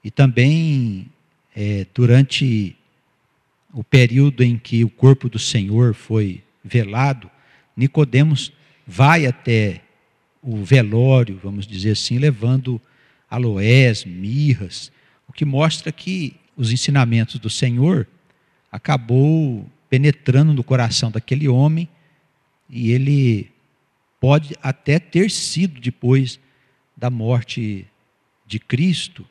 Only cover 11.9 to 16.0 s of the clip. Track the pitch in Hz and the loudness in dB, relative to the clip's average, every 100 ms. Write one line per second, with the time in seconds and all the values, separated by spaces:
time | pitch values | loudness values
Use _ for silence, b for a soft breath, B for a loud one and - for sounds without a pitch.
11.9 | 104 - 123 147 113 117 131 127 117 b | -4 -4 -2 -2 -2 -2 -2 -4 -10 b
12.9 | b b b b 117 120 98 107 127 127 | b b b b -6 -4 -2 4 6 4
13.9 | 104 92 90 98 131 147 101 90 - - | 0 -8 -12 -8 -2 0 -2 -4 -16 -20
14.9 | b b b _ - 151 135 160 156 - | b b b _ -8 -4 0 -2 -2 -10
15.9 | - | -12